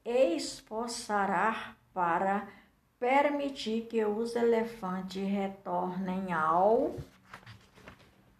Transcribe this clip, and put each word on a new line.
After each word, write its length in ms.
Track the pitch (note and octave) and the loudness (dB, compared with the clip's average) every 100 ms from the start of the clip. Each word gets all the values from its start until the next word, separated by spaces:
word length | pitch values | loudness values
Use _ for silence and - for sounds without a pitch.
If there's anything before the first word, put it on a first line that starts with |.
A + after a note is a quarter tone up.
esforçará 1700 | A3+ B3 D#4 D#4+ C4+ - - A3 A#3+ - - G#3 G3 F3 G#3+ A3 - - _ | -2 4 4 2 -4 -10 -10 -8 -6 -8 -2 0 2 2 0 0 -8 -16 _
para 540 | F#3+ F3 E3+ F#3+ G3+ A3+ - _ _ _ _ | -2 0 2 0 -2 -4 -14 _ _ _ _
permitir 880 | B3 C#4 D4 C#4+ C#4 - A3 A3 A3+ | 2 4 4 2 -4 -6 -4 -4 -2
que 180 | A3+ | 0
os 300 | G#3+ G#3+ A#3 | 0 0 -2
elefantes 880 | A#3+ A#3 A3+ A3 - F#3 F#3 F#3 F#3+ G3 | 2 4 4 0 -4 -6 -6 -6 -4 -2
retornem 1040 | G3+ G3 G3 F#3+ F3 F3+ F3+ F#3 F#3 F#3+ | 0 -2 -6 -4 -2 -2 -2 -4 -4 -2
ao 640 | E3 D#3 E3+ G3+ A#3+ D4+ - - _ - - - - - - - - - _ _ | 0 2 4 6 4 2 -4 -12 _ -20 -20 -20 -20 -20 -20 -20 -20 -20 _ _